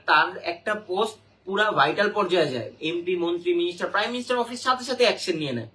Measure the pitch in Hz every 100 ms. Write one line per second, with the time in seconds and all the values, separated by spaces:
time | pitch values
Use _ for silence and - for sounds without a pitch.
0 | - 156 175 185 - 175 - 208 - 185
1 | 220 - _ _ - 196 214 147 143 165
2 | 208 208 180 180 147 127 107 - 156 175
3 | 175 180 170 175 175 175 175 175 175 196
4 | 220 247 240 247 233 247 262 254 247 247
5 | 233 190 190 160 143 120 110